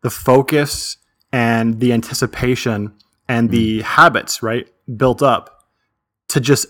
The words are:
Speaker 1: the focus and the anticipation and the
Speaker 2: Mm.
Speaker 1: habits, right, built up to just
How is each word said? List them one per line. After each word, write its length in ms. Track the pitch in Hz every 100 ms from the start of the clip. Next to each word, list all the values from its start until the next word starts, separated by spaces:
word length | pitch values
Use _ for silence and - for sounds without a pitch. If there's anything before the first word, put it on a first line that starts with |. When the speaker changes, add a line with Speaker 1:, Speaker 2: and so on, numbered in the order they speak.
Speaker 1:
the 80 | 120
focus 880 | - - 131 135 151 143 - - - _ _ _
and 480 | 127 117 117 113 113
the 140 | 123
anticipation 1000 | 117 - - 123 - 123 127 123 104 104 - _ _ -
and 200 | 117 117
the 280 | 117 110 110
Speaker 2:
Mm. 40 |
Speaker 1:
habits, 580 | 107 - 165 113 - -
right, 240 | 113 117 - _ - 110
built 240 | 131 120
up 420 | 139 107 - _ _ _ _ _ _ _ -
to 120 | 147
just 240 | 123 135 -